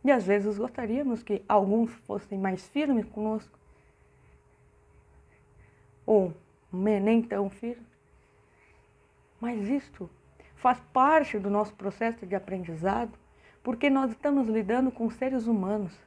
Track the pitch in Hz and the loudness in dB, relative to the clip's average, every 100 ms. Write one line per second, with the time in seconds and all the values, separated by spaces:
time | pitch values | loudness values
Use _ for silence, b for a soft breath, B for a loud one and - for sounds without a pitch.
0 | 262 262 185 208 202 202 240 - 233 240 | 4 2 4 0 0 -4 -6 -6 -4 -2
1 | 285 226 - 202 - 208 196 214 226 - | -2 -4 -4 -6 2 2 4 2 0 -4
2 | - 202 - 196 190 185 - 285 294 247 | -10 -10 -8 -6 -4 -4 -6 -4 0 0
3 | - - 214 220 - _ b b b b | -2 -6 -6 -6 -8 _ b b b b
4 | b b b b b b b _ _ - | b b b b b b b _ _ -20
5 | _ - _ _ _ - b b b _ | _ -20 _ _ _ -20 b b b _
6 | - 214 185 160 _ _ _ 180 202 208 | 4 4 4 -4 _ _ _ -4 0 2
7 | 202 226 226 202 196 - 233 240 - _ | 4 2 2 -4 -4 -6 -12 -12 -18 _
8 | _ _ b b b b b b b _ | _ _ b b b b b b b _
9 | _ _ _ _ 233 233 202 277 - - | _ _ _ _ -8 -6 -2 -4 -4 -16
10 | 175 - _ _ b - 254 247 - 262 | -16 -16 _ _ b 0 2 2 -2 2
11 | 269 311 285 208 196 202 208 - 196 - | 6 4 2 -4 0 0 -2 -4 -8 -4
12 | 226 233 185 190 196 185 170 160 180 220 | -4 -4 -6 -6 -4 -8 -8 -4 -2 -2
13 | 233 - _ b b b - 226 285 269 | -4 -10 _ b b b -6 -2 2 2
14 | 269 220 294 285 226 220 196 240 262 247 | 0 -2 0 0 2 0 0 0 0 -2
15 | 226 226 262 269 226 220 185 214 185 - | -6 -2 -4 -2 0 0 0 -2 -4 -10